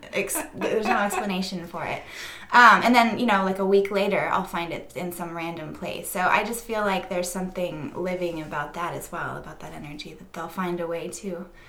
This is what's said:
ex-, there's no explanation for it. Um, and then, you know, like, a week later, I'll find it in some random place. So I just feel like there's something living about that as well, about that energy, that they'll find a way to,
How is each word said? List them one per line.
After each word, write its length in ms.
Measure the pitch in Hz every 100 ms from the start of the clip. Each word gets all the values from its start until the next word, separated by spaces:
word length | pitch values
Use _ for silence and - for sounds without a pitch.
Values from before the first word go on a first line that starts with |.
| -
ex-, 280 | 208 196 - - -
there's 300 | - - -
no 120 | -
explanation 640 | 202 - 208 185 190 180 170
for 160 | 170
it. 180 | 147 - - - - - -
Um, 300 | 240 240 190
and 100 | 214
then, 240 | 247 226 233
you 80 | 240
know, 180 | 196
like, 140 | 190 190
a 60 | 196
week 240 | 196 196
later, 400 | 202 202 180 160
I'll 120 | -
find 280 | 180 175 170
it 220 | 147 - -
in 160 | 175
some 240 | 175 170 170
random 380 | 165 165 151
place. 340 | - 165 - -
So 100 | 185
I 220 | 180 196
just 200 | 214 233
feel 180 | - 214
like 280 | 208 185 180
there's 200 | 180 180
something 600 | 190 185 185 175 156 143 -
living 460 | 185 180 175 160
about 320 | 151 156 147 170
that 180 | 170
as 180 | 143 -
well, 260 | 170 139 143
about 220 | - 156
that 120 | 156
energy, 400 | 151 147 147 -
that 200 | - -
they'll 140 | 170 170
find 320 | 190 180 175
a 60 | 170
way 200 | 165 165
to, 380 | - 196 170 190 -